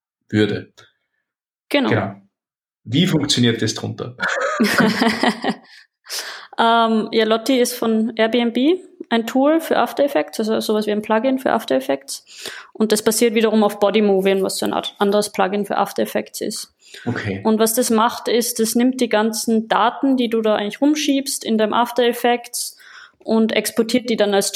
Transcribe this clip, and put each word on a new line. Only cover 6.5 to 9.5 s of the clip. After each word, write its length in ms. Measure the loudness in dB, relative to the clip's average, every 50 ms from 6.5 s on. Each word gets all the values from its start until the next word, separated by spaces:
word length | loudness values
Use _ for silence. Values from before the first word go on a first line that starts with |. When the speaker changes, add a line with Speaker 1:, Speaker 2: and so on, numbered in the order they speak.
| -2 2
Speaker 2:
Ähm, 500 | 2 4 4 4 4 4 2 0 0 0
ja, 120 | 0 0 2
Lotti 340 | 2 0 0 2 0 2 2
ist 140 | 2 0
von 400 | -2 -2 -2 0 2 2 0 -2 0
Airbnb, 640 | 0 0 2 2 0 0 0 0 2 2 2 2 0 -4 -14 -20 _ -6 -2
ein 140 | -2 -2 -2
Tool 340 | 0 0 2 4 4